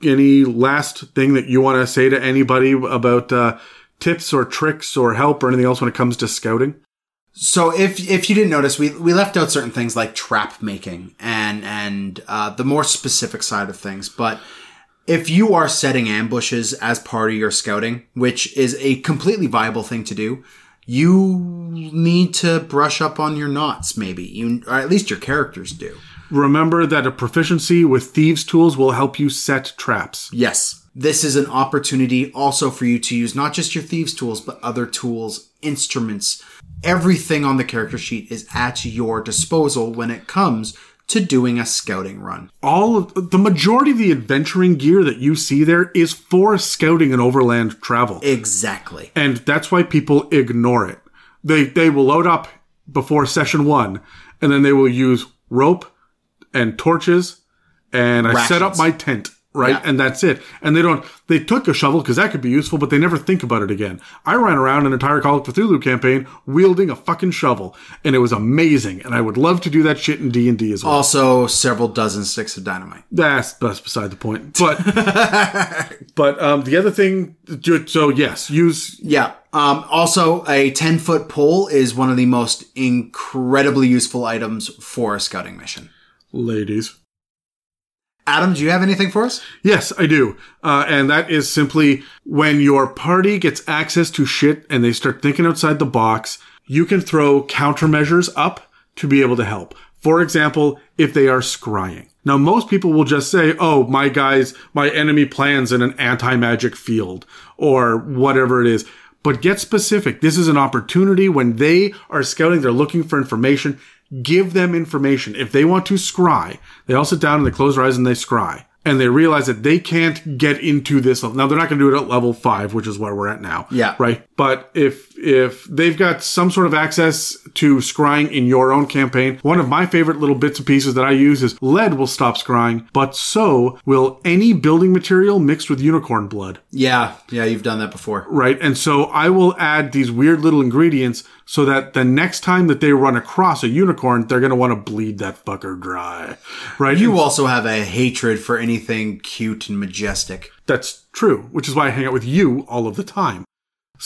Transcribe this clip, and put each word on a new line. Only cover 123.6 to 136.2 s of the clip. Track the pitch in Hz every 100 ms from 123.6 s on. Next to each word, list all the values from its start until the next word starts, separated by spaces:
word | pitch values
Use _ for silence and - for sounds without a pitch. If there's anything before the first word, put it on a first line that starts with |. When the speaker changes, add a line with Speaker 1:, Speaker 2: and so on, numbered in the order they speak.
| -
Speaker 2:
Yeah. | 123 107 -
Speaker 1:
Right? | 120 117 - -
But | 139 131 - 165
if, | 139 135 - -
if | - 131 127 127
they've | - 143 170 160
got | 180 170
some | - - 180
sort | 185 175
of | 156
access | 156 170 160 156 - - - -
to | 147 135
scrying | 135 - 147 147 147
in | 139 123
your | 127 131
own | 139 143
campaign, | 139 131 127 131 131
one | 143 175
of | 127
my | 151 175
favorite | 170 160 147
little | 143 131
bits | 147 143
and | 135
pieces | 139 135
that | 127 131
I |
use | 135 143 139
is | 123 -
lead | 131 175 220 139
will | 131
stop | - 123 117
scrying, | - 120 117 113 113
but | 139 135 -
so | - 214 208 131 123 127 -
will | 135 131 131
any | 175 175 226
building | 180 151 165 185
material | 185 - 185 202 202
mixed | 143 151 -
with | 135
unicorn | 143 160 156 113